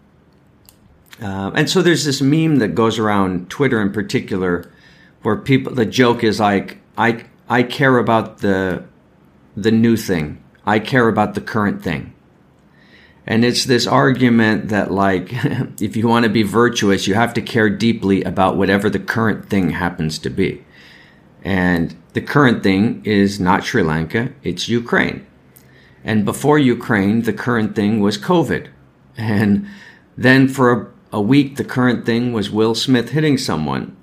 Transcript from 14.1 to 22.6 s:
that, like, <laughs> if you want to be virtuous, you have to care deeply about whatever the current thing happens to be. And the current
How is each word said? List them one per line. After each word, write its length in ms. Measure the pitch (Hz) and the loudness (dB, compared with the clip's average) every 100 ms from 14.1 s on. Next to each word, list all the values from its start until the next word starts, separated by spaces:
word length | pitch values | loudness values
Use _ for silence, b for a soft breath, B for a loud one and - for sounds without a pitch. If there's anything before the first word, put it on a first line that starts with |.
| 123 123 117 110 107 98 | 2 4 4 4 0 0
that, 200 | 104 - | -2 0
like, 380 | 95 98 92 90 | 0 0 0 -4
<laughs> 500 | 123 - 117 - - | -4 -4 -4 -6 -6
if 160 | 104 110 | -6 -2
you 120 | 117 | 0
want 160 | 117 | 2
to 60 | 117 | 2
be 120 | 113 | 2
virtuous, 640 | 98 110 120 117 101 92 101 | 0 2 2 2 0 2 0
you 80 | |
have 200 | 101 120 | 0 0
to 80 | 117 | -2
care 280 | - 117 107 | -4 0 0
deeply 520 | 101 113 113 95 98 | 2 0 0 0 0
about 320 | 92 92 92 90 | 0 0 0 2
whatever 340 | 95 101 104 | 2 2 0
the 80 | 95 | -2
current 500 | - 113 110 - - | -4 -2 0 -2 -2
thing 220 | 101 82 | -2 0
happens 480 | 78 87 85 78 - | -2 -6 -4 -6 -4
to 100 | - | -8
be. 340 | 64 87 69 - B B B B B B _ | -2 -4 -4 -16 B B B B B B _
And 520 | - 95 90 87 80 - - | -4 0 2 0 -2 -8 -10
the 80 | 113 | -10
current 420 | - 147 131 110 | -2 2 2 2